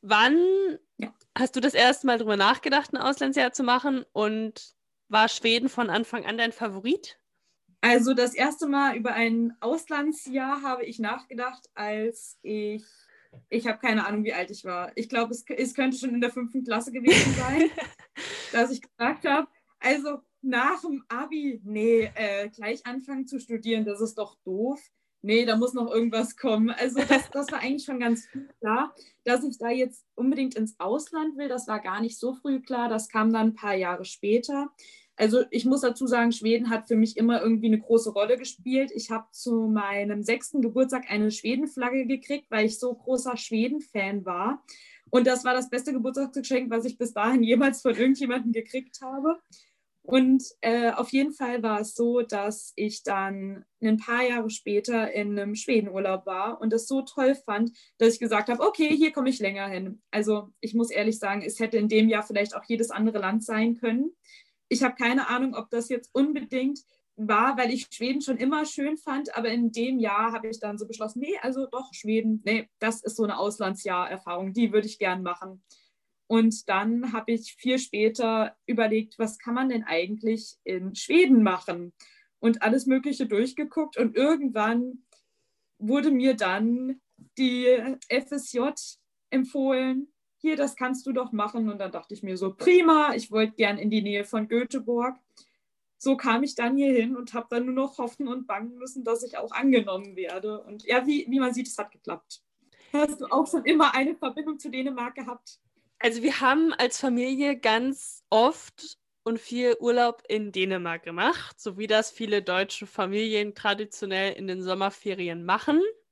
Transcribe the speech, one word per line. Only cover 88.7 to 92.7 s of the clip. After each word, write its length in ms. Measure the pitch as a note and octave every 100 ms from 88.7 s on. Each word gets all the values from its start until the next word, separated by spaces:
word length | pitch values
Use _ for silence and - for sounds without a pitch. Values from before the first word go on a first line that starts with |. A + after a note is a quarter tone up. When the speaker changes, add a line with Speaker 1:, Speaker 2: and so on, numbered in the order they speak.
| D4 - - _ _ _
Speaker 2:
empfohlen, 800 | C4 C4 C#4+ C4+ C4 C4 C4 C#4+ _ _ _
hier, 140 | D#4
das 220 | D#4 C#4 -
kannst 280 | B3+ C4
du 80 | C4+
doch 200 | B3+ B3
machen. 360 | A3 G#3 A#3 A3
Und 100 | G3+
dann 120 | F#3+
dachte 240 | E3+ -
ich 80 | G#3
mir 140 | G3 F#3
so, 180 | F#3+
prima, 580 | F#3+ -